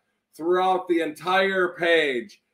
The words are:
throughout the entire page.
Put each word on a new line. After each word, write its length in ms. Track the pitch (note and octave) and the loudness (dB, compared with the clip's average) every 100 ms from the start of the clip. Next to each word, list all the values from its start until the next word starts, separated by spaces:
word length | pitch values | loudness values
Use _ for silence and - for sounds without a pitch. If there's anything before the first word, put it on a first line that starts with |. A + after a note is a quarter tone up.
| _ _ _ | _ _ _
throughout 540 | - E3 F#3 F#3 F#3 F3+ | -8 -2 0 2 0 0
the 140 | E3 | -2
entire 720 | D#3 D3+ F3 F#3+ G3 F#3+ F3 F3 | -2 -6 -2 0 2 0 -2 0
page. 640 | E3+ E3 D3 B2 G#2 - _ | 2 2 2 -2 -8 -14 _